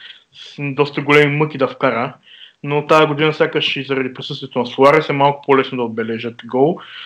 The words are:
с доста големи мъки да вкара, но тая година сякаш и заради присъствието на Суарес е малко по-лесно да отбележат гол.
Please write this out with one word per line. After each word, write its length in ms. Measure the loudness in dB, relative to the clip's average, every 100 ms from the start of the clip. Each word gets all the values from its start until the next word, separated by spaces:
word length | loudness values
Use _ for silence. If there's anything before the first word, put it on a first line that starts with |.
| -20 -20 _
с 220 | -20 -20 -10
доста 420 | -6 -2 -2 -2
големи 360 | 2 4 4 2
мъки 200 | -2 -2
да 100 | -4
вкара, 460 | 0 -2 0 -4 -8 _ -20 -20 _
но 240 | -4 -4 2
тая 200 | 4 4
година 260 | 2 0
сякаш 420 | 0 0 0 -2 -4
и 80 |
заради 300 | -4 -4 -4
присъствието 460 | -8 -12 -12 -8 -6
на 60 | -4
Суарес 440 | 4 6 6 2
е 40 |
малко 280 | 2 2 0 2
по-лесно 320 | 2 2 -4
да 60 |
отбележат 580 | -6 -6 -6 -6 -8 -12 -6
гол. 340 | 0 0 0 -10 -20